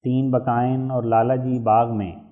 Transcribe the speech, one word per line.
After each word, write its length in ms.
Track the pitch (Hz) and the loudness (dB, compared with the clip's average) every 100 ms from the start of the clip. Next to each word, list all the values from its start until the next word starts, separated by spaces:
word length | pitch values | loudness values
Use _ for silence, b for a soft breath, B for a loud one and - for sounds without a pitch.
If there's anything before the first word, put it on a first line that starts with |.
तीन 260 | 127 127 135 | 0 0 0
बकाइन 600 | 127 127 120 123 131 131 | 0 0 0 0 -2 -2
और 140 | 127 113 | -4 0
लालाजी 520 | 113 117 131 127 123 | 2 2 0 -2 -2
बाग 300 | 113 110 117 | 2 2 2
में 320 | 110 92 82 - | -2 -6 -10 -20